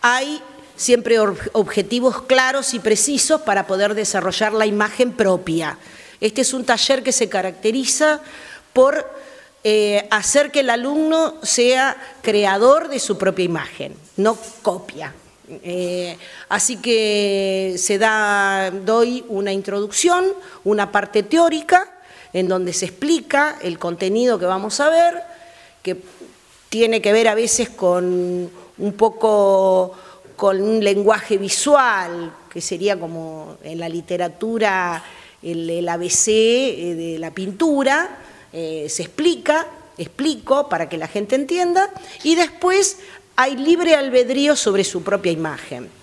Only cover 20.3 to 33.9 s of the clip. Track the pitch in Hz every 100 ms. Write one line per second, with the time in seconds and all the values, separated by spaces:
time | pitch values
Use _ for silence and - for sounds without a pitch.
20.3 | 392 - - - 208 202 202 202 214 202
21.3 | 320 339 320 311 359 381 - - - -
22.3 | 175 185 185 180 165 185 - 294 320 220
23.3 | 277 294 294 180 165 175 170 190 214 247
24.3 | 220 180 185 208 208 294 330 339 349 -
25.3 | - - - - _ - 185 - - 175
26.3 | - _ _ _ 220 233 226 214 214 226
27.3 | 214 226 - 233 - 185 180 180 180 180
28.3 | 180 175 - - - 202 202 220 220 220
29.3 | 214 196 196 190 185 185 - - - -
30.3 | - 202 190 202 220 208 196 202 214 -
31.3 | 202 196 - - 294 247 208 180 175 170
32.3 | - - 175 - 175 196 196 165 165 160
33.3 | 160 151 156 - 165 170